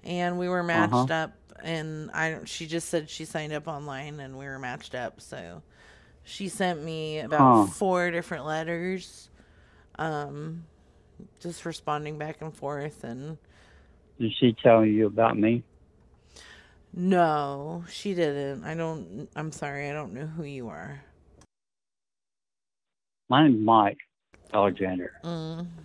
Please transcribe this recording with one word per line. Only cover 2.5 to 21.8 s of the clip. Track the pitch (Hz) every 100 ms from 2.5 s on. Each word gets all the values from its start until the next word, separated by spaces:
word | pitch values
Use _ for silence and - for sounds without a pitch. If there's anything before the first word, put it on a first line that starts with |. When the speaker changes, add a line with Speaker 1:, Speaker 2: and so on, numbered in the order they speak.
| - 160
Speaker 1:
just | 165 -
said | 170 151
she | -
signed | 156 160 151
up | 151 151
online, | 143 147 135 147 147
and | 135 131
we | 139
were | 135
matched | 127 123 -
up, | 127 117 -
so | - 135 85 90 - _ - - - -
she | - - 196
sent | - 185 165
me | 160 160 156 156
about | 147 151
Speaker 2:
Huh. | 131 117 98
Speaker 1:
four | - 196 180 175
different | 170 165 165 147
letters, | 156 165 170 180 185 - - - - - - _ - _ -
um, | 160 151 143 143 156 165 165 _ _ _ _ - - _
just | 170 165 170
responding | 156 - 147 151 151
back | 151 160
and | 156
forth, | - 139 147 151 147
and | - 123 147 156 _ - - - - - _ -
Speaker 2:
Did | 113
she | - 127
tell | 110 127 113
you | 110 107 107
about | 104 113 117
me? | 107 120 - _ _ _ _ _ _ - - - - _ _
Speaker 1:
No, | 180 180 180 165 151 143 139 147 170 170
she | - 202
didn't. | 175 156 143 139 135
I | 160
don't, | 165 165 160 101 101 -
I'm | - 156
sorry, | - 143 139 143
I |
don't | 151 127
know | 110 156
who | 160
you | 147 135 113
are. | 78 98 139 - _ _ - _ _ _ _